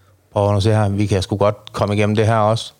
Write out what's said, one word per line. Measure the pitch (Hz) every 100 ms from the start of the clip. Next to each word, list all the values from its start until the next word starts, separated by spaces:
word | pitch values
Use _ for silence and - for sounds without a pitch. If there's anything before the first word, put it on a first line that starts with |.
| _ _ _
prøv | 104 101
nu | 101
at |
se | 101
her, | 107 104
vi | 98 104
kan | 101
sgu | - 104
godt | 104 104 -
komme | - 101 104
igennem | 104 107
det | 107
her | 113
også | 107 113 - -